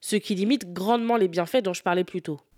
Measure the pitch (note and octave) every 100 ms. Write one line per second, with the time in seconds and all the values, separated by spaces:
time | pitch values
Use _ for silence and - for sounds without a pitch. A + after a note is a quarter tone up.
0 | - G#3+ - F#3+ G3+ C4 F3 F3 G3 A#3+
1 | A3+ A#3 F#3 E3+ E3+ B3+ G3 F3 F#3 F3
2 | F3+ F#3 - D3 _